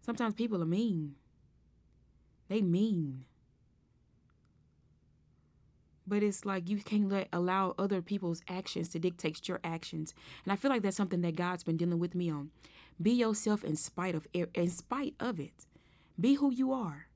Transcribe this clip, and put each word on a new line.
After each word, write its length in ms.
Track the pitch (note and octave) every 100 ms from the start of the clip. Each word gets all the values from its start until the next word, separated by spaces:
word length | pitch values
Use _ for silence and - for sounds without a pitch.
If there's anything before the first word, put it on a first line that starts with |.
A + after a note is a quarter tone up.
| -
Sometimes 300 | A3+ A#3 G#3+
people 260 | A#3 G3
are 60 | D#3+
mean. 480 | F3+ A#3 F3 D3 C#3 _ _ _ _ _ _ _ _ _ _ _ _ _
They 140 | G#3+
mean. 640 | F#3+ E3+ A3+ F#3 D3 C3 B2+ _ _ _ _ _ _ _ _ _ _ _ _ _ _ _ _ _ _ _ _ _ _ _ _ _ _ _ -
But 160 | G#3
it's 240 | G#3 G3 G3+
like 240 | F#3+ F3
you 80 | G3+
can't 320 | - G#3 G3+
let, 180 | G3 -
allow 400 | F3 F3+ F#3+ F#3 -
other 240 | G3 F#3+
people's 400 | E3+ G3+ F3 E3 -
actions 420 | F3+ F#3 - E3+
to 100 | E3
dictate 480 | F3 F3 D#3+ D#3 -
your 120 | F3
actions. 500 | E3 E3 - E3 D#3 - - -
And 100 | -
I 40 | G3+
feel 120 | C#4
like 140 | B3+
that's 120 | G3 F#3+
something 260 | F#3+ F3+
that 140 | F3 E3
God's 280 | F3+ F3+
been 120 | - E3
dealing 220 | E3+ E3+
with 160 | F3
me 160 | F3+ E3+
on. 220 | D3+ C#3+ _ - - - -
Be 120 | F3
yourself 500 | A#3+ A3+ G#3+ - G#3
in 120 | - D#3
spite 380 | - - F#3
of, 140 | E3 -
in 380 | F3+ F3 - F3
spite 460 | F3 - B3+ C#4+ -
of 200 | A#3+ F#3
it. 260 | C#3 - - - _ _ _ -
Be 160 | G#3+ C#4
who 160 | C#4+
you 200 | B3 C4
are. 360 | C4 G3 C#3+ -